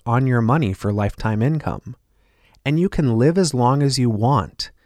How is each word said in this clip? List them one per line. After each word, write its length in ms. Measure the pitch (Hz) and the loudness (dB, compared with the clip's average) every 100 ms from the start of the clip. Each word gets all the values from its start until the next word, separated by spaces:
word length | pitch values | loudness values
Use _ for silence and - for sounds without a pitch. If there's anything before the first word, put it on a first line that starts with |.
| - | -2
on 220 | 120 131 | 0 2
your 120 | 123 | 2
money 320 | 113 147 110 | 2 0 0
for 200 | 92 104 | -2 -4
lifetime 500 | 104 101 - 110 107 | -2 -4 -4 -4 0
income. 540 | 123 156 - - - 123 _ _ _ _ _ _ | 0 -2 -6 -10 -14 -20 _ _ _ _ _ _
And 140 | 135 156 | -2 0
you 100 | 185 | 0
can 280 | - 139 113 | 0 0 2
live 200 | 135 175 | 2 2
as 160 | 175 | 0
long 280 | 127 123 139 | 2 2 2
as 160 | 143 131 | 0 0
you 120 | 123 | 0
want 600 | 104 117 139 87 - - - | 0 2 0 -2 -10 -14 -16